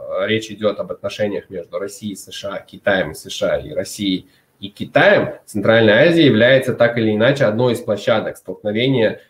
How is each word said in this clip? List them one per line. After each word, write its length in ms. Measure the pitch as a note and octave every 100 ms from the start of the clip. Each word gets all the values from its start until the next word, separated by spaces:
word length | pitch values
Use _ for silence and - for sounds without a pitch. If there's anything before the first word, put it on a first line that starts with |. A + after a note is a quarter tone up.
| B1+ E2 G2+
речь 240 | A2 A2
идёт 300 | G2+ G#2+ -
об 120 | F2+
отношениях 600 | - G2+ - G#2 G2 -
между 260 | F#2 E2+ F2
Россией, 380 | G2 - G#2 F#2+
С 160 | -
Ш 240 | - G2+ F#2+
А, 40 |
Китаем 520 | - G#2+ - F#2+ D#2
и 20 |
С 160 | D#2 F#2+
Ш 180 | - F#2+
А, 60 | D2+
и 120 | -
Россией, 560 | - G2 - G2+ F#2+ - _ _ _
и 80 | G2+
Китаем, 680 | - G2+ C#3 F3+ F3+ G2 - -
Центральная 640 | G#2 G2+ A2+ A2 G#2+ E3
Азия 160 | E3+ D3
является 480 | A2 A#2+ C3+ C3
так 240 | A2+ A#2 A#2+
или 180 | A2 G#2+
иначе 300 | A#2+ C#3 A#2
одной 280 | A2 B2+
из 60 | A2+
площадок 560 | - G#2 - A2 F#2 -
столкновения 840 | - F#2+ G#2+ G#2+ C3 C3 G#2 -